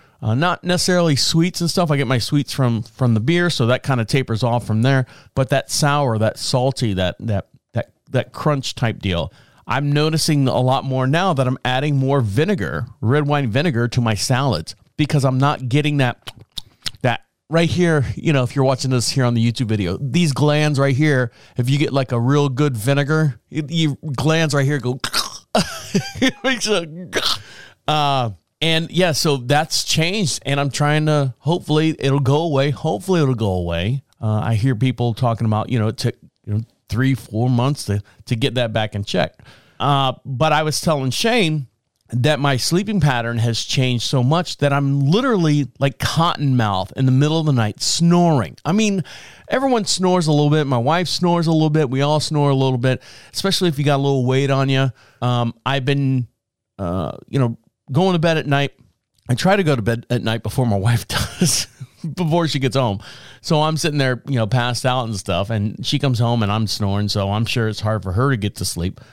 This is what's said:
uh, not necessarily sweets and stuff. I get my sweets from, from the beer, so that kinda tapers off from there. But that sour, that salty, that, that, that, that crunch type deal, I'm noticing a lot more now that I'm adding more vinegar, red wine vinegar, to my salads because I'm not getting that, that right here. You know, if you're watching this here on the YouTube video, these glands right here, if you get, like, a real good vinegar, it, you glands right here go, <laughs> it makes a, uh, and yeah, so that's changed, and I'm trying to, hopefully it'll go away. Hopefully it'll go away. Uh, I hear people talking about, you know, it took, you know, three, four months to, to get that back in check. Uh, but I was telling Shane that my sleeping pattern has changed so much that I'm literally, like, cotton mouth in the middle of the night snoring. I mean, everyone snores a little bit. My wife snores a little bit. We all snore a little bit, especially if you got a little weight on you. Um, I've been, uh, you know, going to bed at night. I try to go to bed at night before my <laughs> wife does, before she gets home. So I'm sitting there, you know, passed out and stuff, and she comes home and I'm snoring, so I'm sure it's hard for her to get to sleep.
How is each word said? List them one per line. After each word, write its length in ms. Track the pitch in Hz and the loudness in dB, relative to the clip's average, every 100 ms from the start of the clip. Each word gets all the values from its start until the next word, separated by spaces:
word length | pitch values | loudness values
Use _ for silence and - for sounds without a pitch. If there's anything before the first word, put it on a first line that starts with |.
| _ _ | _ _
uh, 120 | 110 | -2
not 300 | 120 175 165 | 0 0 0
necessarily 520 | 175 175 - 180 170 135 | -2 0 2 2 2 2
sweets 440 | - 160 180 - | 2 2 0 0
and 80 | 170 | -2
stuff. 220 | 190 170 | 0 0
I 60 | 143 | 0
get 100 | 120 | 0
my 120 | 127 | 0
sweets 340 | - 143 - | 0 -2 -2
from, 300 | - 123 113 | 0 0 0
from 320 | - - 123 | -4 -2 0
the 60 | 110 | 2
beer, 300 | 123 175 175 | 2 2 2
so 160 | - 117 | 0 0
that 160 | 127 | 0
kinda 220 | - 123 | 0 -2
tapers 380 | 110 139 123 107 | 0 -2 0 -2
off 240 | 120 117 - | 0 -2 0
from 160 | 110 | 0
there. 240 | 131 135 123 - - | 2 2 0 -8 -8
But 160 | - 131 | -4 0
that 200 | 139 - | -2 -2
sour, 480 | - 147 147 135 110 | -2 0 2 0 0
that 200 | 110 - | 0 -2
salty, 560 | - 131 131 - 117 | -2 0 0 0 -2
that, 220 | 95 90 - | 0 -2 -2
that, 280 | 113 98 - _ _ | -4 -4 -6 _ _
that, 200 | - - _ _ | -8 -8 _ _
that 220 | 127 - | -4 -4
crunch 420 | - 151 139 - | -4 -2 -2 -4
type 260 | - 113 - | -4 -4 -2
deal, 320 | 98 85 73 - - _ - | -2 -2 -4 -10 -20 _ -4
I'm 220 | 127 143 | -2 0
noticing 560 | 147 156 156 - 147 131 | 2 2 0 0 2 2
a 100 | 87 | 2
lot 260 | 127 131 | 2 0
more 220 | 135 131 131 | 0 -2 0
now 280 | 165 190 | 2 2
that 120 | 135 127 | 0 0
I'm 120 | 131 | -2
adding 340 | 123 127 151 139 | -2 -2 0 0
more 260 | 135 143 | 2 0
vinegar, 640 | 107 104 180 180 78 78 - - | 0 0 0 0 -2 -6 -8 -4
red 240 | 110 147 143 | 0 2 2
wine 220 | 147 123 | 0 0
vinegar, 360 | 117 170 117 120 | 0 0 0 0
to 120 | 127 | 0
my 140 | 117 | 0
salads 600 | 98 - 123 139 80 - - _ - | 0 0 0 0 -2 -6 -16 _ -4
because 300 | 147 147 131 | 0 2 2
I'm 100 | 131 | 2
not 320 | 143 - 127 | 0 0 0
getting 300 | 147 147 143 | 0 2 0
that, 340 | 123 - - - - - - _ - - | 0 -2 -12 -20 -18 -18 -18 _ -14 -4
that 240 | 127 117 - _ - | -2 -2 -6 _ -2
right 180 | 160 170 | 0 2
here. 380 | 175 170 151 117 | 2 4 2 0
You 180 | - 165 | -2 0
know, 120 | 139 | 2
if 120 | 120 143 | 0 0
you're 80 | |
watching 260 | 135 127 131 | 0 0 0
this 200 | 127 - | 0 0
here 160 | 135 123 | 0 2
on 80 | |
the 180 | 117 117 | 2 2
YouTube 140 | 113 110 | 0 0
video, 320 | 110 87 98 | 0 0 -2
these 320 | 135 160 165 | -2 2 2
glands 460 | 123 147 151 151 135 | 2 2 2 2 2
right 180 | 139 127 | 2 2
here, 360 | 156 131 120 - - - | 2 2 0 -6 -8 -4
if 100 | 123 | 0
you 80 | 143 | 0
get, 160 | 151 | 0
like, 200 | 135 123 | 0 0
a 60 | 120 | 0
real 300 | 123 147 143 | 2 2 2
good 300 | 127 147 117 | 0 0 0
vinegar, 600 | 117 139 139 156 151 120 _ | 0 0 2 2 0 -2 _
it, 200 | 123 143 | -8 -4
you 280 | 165 156 - 156 127 | 0 0 -2 -6 -2
glands 380 | 143 160 160 | 0 2 0
right 100 | 143 | 0
here 140 | 135 143 | 0 0
go, 200 | 123 139 - - - - - | -2 -6 -6 -6 -6 -10 -4
<laughs> 0 | - 784 659 - - 784 | -2 -2 -6 -4 -4 -4
it 180 | - 262 - | -2 -2 0
makes 240 | 262 240 220 | -2 -2 0
a, 440 | 196 165 165 185 208 - - - - - - - | -2 -4 -10 -8 -4 -2 -4 -8 -20 -20 -8 -2
uh, 440 | 151 143 135 117 92 _ _ | 0 2 0 -2 -6 _ _
and 280 | 160 160 165 | 0 0 0
yeah, 220 | 156 180 | 0 0
so 240 | 135 156 139 | 2 0 0
that's 480 | 123 147 165 - | 0 0 0 -4
changed, 580 | - 160 165 214 147 - - | -2 0 0 0 -2 -4 -2
and 120 | 139 | -2
I'm 120 | 143 | -2
trying 340 | - 147 151 156 | 0 0 2 2
to, 280 | 147 139 - | 0 0 -4
hopefully 540 | 147 175 - 151 160 - | -2 -2 0 0 0 0
it'll 220 | 135 143 | 0 2
go 200 | 131 147 | 2 2
away. 300 | 170 135 143 | 2 0 0
Hopefully 500 | - 156 196 185 180 | -2 -4 -4 0 2
it'll 140 | 135 | 2
go 180 | 117 107 | 0 0
away. 500 | 92 87 82 98 135 - _ | -2 -2 -2 -2 -4 -8 _
Uh, 220 | 110 107 | -2 0
I 120 | - | 0
hear 200 | 107 135 | 0 0
people 380 | 107 127 117 120 | 0 0 0 -2
talking 340 | 107 123 113 113 | 0 -2 0 0
about, 220 | 107 - | 0 0
you 100 | 120 | 0
know, 100 | 110 | -2
it 100 | - | -2
took, 160 | 117 - - _ - | -4 -6 -14 _ -6
you 80 | |
know, 60 | 104 113 _ - | -4 -4 _ -6
three, 260 | 110 131 | 0 0
four 360 | 127 - 107 123 | 0 -4 -2 0
months 340 | 120 131 147 | 2 0 -2
to, 180 | - 101 - - | -4 -4 -6 -14
to 100 | - | -6
get 200 | 117 127 | -2 -2
that 180 | 120 117 | 0 -2
back 220 | 110 110 | -2 -2
in 100 | 101 | -4
check. 340 | 101 185 - - - - _ - | -4 -2 -2 -6 -20 -20 _ -4
Uh, 360 | 131 139 135 127 | 0 0 0 -4
but 280 | 147 127 156 | -8 -2 2
I 100 | 151 | 2
was 180 | 156 - | 0 -2
telling 300 | 175 147 131 | 0 0 -2
Shane 580 | - 226 240 165 156 131 _ _ _ _ | -2 0 2 2 -2 -6 _ _ _ _
that 300 | 123 143 139 | 0 2 2
my 160 | 139 131 | 2 0
sleeping 420 | - 175 208 208 | 0 0 0 0
pattern 380 | 143 123 117 117 | 2 0 -2 -2
has 240 | 117 113 | -2 -2
changed 420 | - 139 127 120 | -2 0 0 0
so 180 | - 135 | 0 0
much 340 | 123 165 170 - | 2 0 -2 -2
that 160 | 143 | 0
I'm 280 | 143 139 139 | 0 0 2
literally, 680 | 139 202 269 202 160 147 139 - | 2 2 2 2 2 2 0 -2
like, 200 | 139 - | -2 -2
cotton 580 | - 160 165 - 143 127 | -2 0 0 0 2 2
mouth 360 | 107 92 - - | 2 0 -4 0
in 80 | |
the 80 | 131 | 2
middle 260 | 131 147 160 | 4 4 2
of 80 | 156 | 2
the 60 | |
night 300 | 127 107 - | 2 0 -2
snoring. 720 | - - 170 175 170 139 82 - | -4 0 4 4 4 2 -2 -6
I 80 | 143 | -2
mean, 320 | 202 214 196 - - - - - | 0 0 0 -6 -12 -20 -20 -4
everyone 360 | 262 269 233 | -2 0 0
snores 420 | 190 - 185 180 156 | 0 0 2 2 2
a 60 | |
little 180 | 147 147 | 2 4
bit. 160 | 156 139 | 2 2
My 120 | 123 | 0
wife 300 | 127 170 165 | 0 0 -2
snores 380 | - 180 170 165 | -2 0 2 2
a 60 | |
little 180 | 160 156 | 2 2
bit. 200 | 156 131 | 2 0
We 100 | 131 | 0
all 200 | 143 151 | 0 0
snore 300 | - 151 143 | 0 0 2
a 40 | |
little 240 | 135 131 127 | 2 2 2
bit, 240 | 127 127 - - - | 0 -2 -6 -20 -14
especially 340 | - 196 - 175 | -4 -2 0 0
if 100 | 139 | 0
you 60 | |
got 120 | 147 139 | 0 2
a 60 | |
little 220 | 139 135 | 2 2
weight 260 | 123 131 139 | 2 2 2
on 200 | 135 135 | 2 2
you. 200 | 135 135 - - _ | 2 0 -2 -14 _
Um, 340 | 123 120 117 - 127 | -2 0 -2 -4 -4
I've 180 | 139 | -2
been, 420 | 131 139 135 131 117 _ _ _ _ - | 0 0 0 0 -4 _ _ _ _ -8
uh, 400 | 90 92 71 - - | -4 -4 -4 -8 -4
you 100 | 139 | 0
know, 200 | 120 113 _ _ - | 0 -2 _ _ -4
going 220 | 135 190 | 0 2
to 40 | 175 | 2
bed 200 | 170 160 | 2 0
at 80 | 147 | 0
night. 260 | 139 143 - _ _ _ _ - | 0 -2 -6 _ _ _ _ -4
I 60 | |
try 220 | 123 180 202 | 0 4 4
to 60 | |
go 140 | 156 127 | 2 0
to 60 | |
bed 240 | 104 117 - | 0 -2 -2
at 140 | 123 | -2
night 200 | 110 113 | -2 -4
before 240 | 110 - 123 | -4 -2 0
my 100 | 101 | 0
<laughs> 20 | |
wife 280 | 104 117 - | 0 0 -2
does, 600 | - - - 170 - - - 127 _ 160 | -6 -6 -2 0 0 -6 -12 -20 _ -10
before 340 | 160 160 170 156 | -4 0 0 0
she 100 | 143 | -2
gets 180 | 131 135 | -2 0
home. 240 | 120 98 - - - - | 0 -2 -8 -20 -20 -12
So 200 | - 156 | -2 2
I'm 140 | 156 156 | 2 0
sitting 220 | 175 147 | -2 0
there, 240 | 131 117 - | 0 -2 -2
you 100 | 131 | -2
know, 100 | 104 | 0
passed 400 | 120 120 117 127 | 0 -2 -2 0
out 180 | 127 | 0
and 120 | 113 98 | -2 -6
stuff, 340 | - 90 101 | -2 -2 -2
and 340 | 110 104 - | -2 -2 -4
she 140 | - 147 | -4 -2
comes 200 | 139 117 | 0 0
home 240 | 120 120 | 0 0
and 80 | 101 | 0
I'm 160 | 110 107 | 0 -2
snoring, 420 | - 101 101 104 | -2 -2 0 -2
so 220 | 104 98 | -2 -2
I'm 140 | 104 | -2
sure 240 | 113 120 110 | -2 -2 -2
it's 120 | 104 | -2
hard 220 | 107 107 | -4 -4
for 100 | 95 | -2
her 180 | 90 139 | 0 0
to 60 | 120 | 0
get 200 | 101 - | -2 -4
to 80 | |
sleep. 360 | - - 90 - - | -6 -4 -6 -6 -16